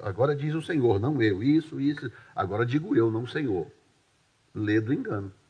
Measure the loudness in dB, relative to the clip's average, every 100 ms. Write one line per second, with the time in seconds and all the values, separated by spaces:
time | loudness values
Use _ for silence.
0 | -8 0 0 0 -4 -4 -2 2 2 2
1 | 2 2 2 2 4 2 2 -2 -2 -2
2 | -8 -14 -10 -6 -2 0 0 0 2 4
3 | 4 2 -4 -4 -2 -2 -4 -12 _ _
4 | _ _ _ _ _ -4 0 2 2 -2
5 | -2 -6 -8 -14